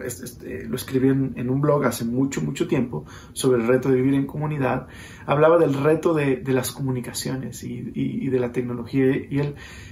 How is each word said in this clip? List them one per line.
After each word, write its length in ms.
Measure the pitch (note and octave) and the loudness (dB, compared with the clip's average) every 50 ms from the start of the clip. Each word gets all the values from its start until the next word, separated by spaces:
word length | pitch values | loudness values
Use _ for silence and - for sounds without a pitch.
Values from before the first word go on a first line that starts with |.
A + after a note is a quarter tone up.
| - | -8
es-, 160 | B2 - - | -8 -10 -10
este, 460 | - - - - - - - - - | -12 -14 -14 -14 -12 -12 -10 -10 -8
lo 80 | A2+ A2+ | -6 -6
escribió 380 | B2 - - C3+ B2+ B2+ C3+ C3+ | -6 -4 -2 0 2 4 4 4
en, 200 | C#3 C3+ C3 - | 4 0 -2 -4
en 140 | B2+ B2 B2 | -4 -2 -2
un 120 | C3 C#3 | 0 2
blog 240 | D3 D3 C#3+ D3 C3+ | 2 2 2 4 2
hace 200 | A#2+ - - A#2 | 0 0 -2 -4
mucho, 360 | A#2 A#2+ B2+ C#3 C#3 - - | -2 0 0 0 0 0 -2
mucho 260 | D#3 D3 C#3 - E3 | -4 -4 -2 -2 -2
tiempo, 380 | - E3+ C3 A#2+ - - D2+ - - - - - - | 0 0 0 0 -2 -4 -8 -10 -10 -18 -20 -18 -16
sobre 300 | - - - C3 B2+ A#2+ | -6 -2 2 2 4 4
el 60 | A2+ | 4
reto 220 | A#2 C3 B2+ B2+ C#3 | 4 2 4 4 4
de 60 | C3 | 4
vivir 180 | B2+ B2+ C3+ C#3 | 4 4 4 2
en 140 | C#3 C#3 | 2 0
comunidad, 600 | - - D3 D3+ D3+ D3+ C#3+ C3 B2 B2 C3+ - - - - - - - - - | -2 -4 -4 -4 -4 -2 -2 0 0 -2 -2 -4 -8 -16 -18 -18 -18 -18 -10 -4
hablaba 320 | - C#3+ C#3+ D#3 D#3+ E3+ | 0 2 6 6 8 8
del 160 | E3+ D#3+ C#3+ C3+ | 8 6 4 2
reto 400 | C3+ C#3 D#3 D#3+ D#3 - F3 D#3+ | 2 4 4 4 4 4 2 2
de, 240 | D3+ C#3+ C#3 C3 | 2 2 2 0
de 160 | B2 G#2 C3+ C3 | 0 0 0 0
las 180 | C3 B2 - | 2 0 -2
comunicaciones 920 | - - C3+ C3 B2+ B2 A#2 B2 A#2+ - - - C3+ C3 - - - - - | -4 -4 -4 -2 -2 -4 -4 -8 -8 -8 -6 -6 -6 -6 -8 -8 -10 -10 -10
y, 280 | - B2 B2 - - - | -10 -10 -8 -8 -8 -4
y, 320 | - C3+ - - - - | -4 -4 -2 -2 -4 -2
y 40 | C3+ | 0
de 100 | C3 B2 | 0 0
la 120 | B2 A#2+ | 0 0
tecnología, 680 | - B2+ B2 A#2+ A#2+ A#2+ A#2 - C#3 C3+ C3 C3 C#3 | -2 -4 -4 -4 -4 -6 -6 -2 2 2 4 4 4
y 220 | - - - C#3 C#3 | 2 -2 -4 -2 -2
él, 160 | D3 C#3+ - - - - - - - - | -2 -2 -4 -8 -14 -18 -18 -18 -18 -18